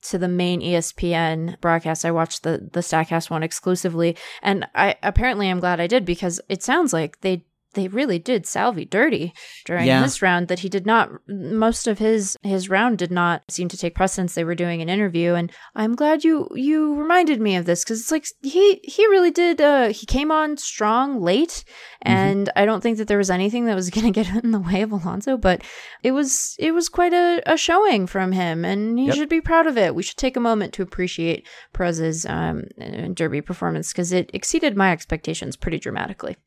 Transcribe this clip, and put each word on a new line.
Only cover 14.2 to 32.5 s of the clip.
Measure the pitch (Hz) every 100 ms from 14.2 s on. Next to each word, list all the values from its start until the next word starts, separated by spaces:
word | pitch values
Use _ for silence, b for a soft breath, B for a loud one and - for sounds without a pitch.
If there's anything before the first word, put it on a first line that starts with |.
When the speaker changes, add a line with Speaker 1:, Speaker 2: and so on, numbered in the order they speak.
| 180 -
Speaker 1:
They |
were | 165 170
doing | 175 165
an | 165
interview, | 190 208 170 170 175
and | 170 B B
I'm | - 214 240
glad | 302 311 320
you, | 311 -
you | - 269 311 302 294
reminded | 311 359 330 262
me | 214 185
of |
this, | 175 175 -
'cause | 226
it's | 233
like, | 311 - -
he, | 269 320 403 381
he | - - 427
really | 392 359
did, | 349 349 330
uh, | 294 285 233
he | 214 -
came | 262 302
on | 311 311 294
strong | - - 214 226 277 262
late, | 175 202 330 - - B B B
Speaker 2:
Mm-hmm. | - 190
Speaker 1:
and | 196 196 196 -
I | 208
don't | 214
think | 233 220
that | 214
there | 202
was | 190
anything | 180 196 240 240
that | 196
was | 180
<laughs> |
gonna | 220 226
get | 196 190 202
in | 233
the | 220
way | 175 185
of | 220
Alonso, | 208 170 175 240 262
but | 196 175 B B B B
it | 247
was, | 269 269 - - -
it | 320
was | 330 330
quite | - 349
a, | 349 349 349 -
a | 311
showing | - 285 427 233 180
from | 202 185
him, | 185 175 165 170
and | 196 214 233
he | 269
Speaker 2:
Yep. | 277
Speaker 1:
should | 302
be | 330
proud | - 330 320
of | 247
it. | 180 165
We |
should | 180 -
take | 254 254
a |
moment | 233 220 190
to | -
appreciate | 185 - 180 - 165 165 B B B
Perez's, | - 175 165 160 160 -
um, | 160 160